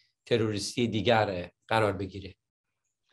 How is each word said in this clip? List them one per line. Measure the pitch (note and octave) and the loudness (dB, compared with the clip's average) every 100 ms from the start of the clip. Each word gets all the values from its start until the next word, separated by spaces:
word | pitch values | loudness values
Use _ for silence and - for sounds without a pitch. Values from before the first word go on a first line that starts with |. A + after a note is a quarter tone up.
| _ _ - | _ _ -2
تروریستی | A#2 A2 G#2 - - A#2 | 0 0 -2 -4 -2 0
دیگر | G#2+ G2+ A2 G2+ F2+ F2 _ _ | 0 2 4 2 -2 -8 _ _
قرار | A2+ G#2 | 2 2
بگیره؟ | F#2+ F#2+ G2 F#2+ - _ _ _ _ _ _ _ | 0 -6 -10 -14 -18 _ _ _ _ _ _ _